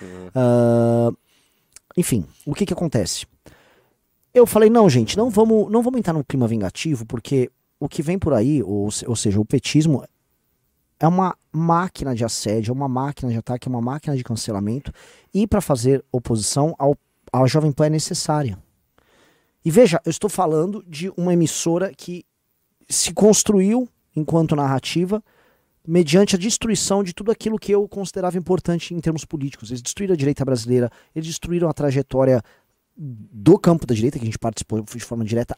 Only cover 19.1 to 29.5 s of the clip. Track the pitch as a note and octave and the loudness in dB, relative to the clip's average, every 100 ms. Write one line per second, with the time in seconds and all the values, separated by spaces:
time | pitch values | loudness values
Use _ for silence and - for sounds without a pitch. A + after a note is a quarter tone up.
19.1 | _ _ _ _ _ E3 F3 A#3+ E3 E3 | _ _ _ _ _ 2 6 6 4 -2
20.1 | - G#3 - E3+ D#3 F3+ G3+ F3 D3 F#3 | -4 -4 -2 0 0 -2 -6 -12 -12 -10
21.1 | - F3+ F3 D#3+ - E3+ E3+ F#3+ - - | -4 0 2 2 0 -2 -2 -2 -8 -14
22.1 | F3 - _ _ _ _ _ - - - | -14 -16 _ _ _ _ _ -8 -4 -4
23.1 | E3 G#3 G3 - G3+ F#3+ A#3+ B3 _ _ | 4 4 4 4 2 2 0 -2 _ _
24.1 | D#3 D3 E3 D#3+ D3+ C#3 C3+ - E3 F3+ | -6 -2 0 2 0 0 -2 -2 -2 -2
25.1 | G#3+ - _ _ _ _ _ D#3+ F3 D3+ | -4 -8 _ _ _ _ _ -2 0 4
26.1 | F3+ G#3 F#3 G#3+ - A3+ F#3+ - G3 F#3 | 4 4 2 -2 -4 -2 -2 0 -2 -2
27.1 | - G#3 G#3+ A3 G#3+ - G3+ G3+ G3 F#3 | -4 -4 -4 -4 -4 0 0 0 -6 -8
28.1 | F#3+ F3+ F3+ E3+ F#3 - E3+ - F3 D#3+ | -4 -4 -2 -2 -2 0 -4 -4 -6 -4
29.1 | D#3+ - D3+ C#3 | -4 -6 -8 -8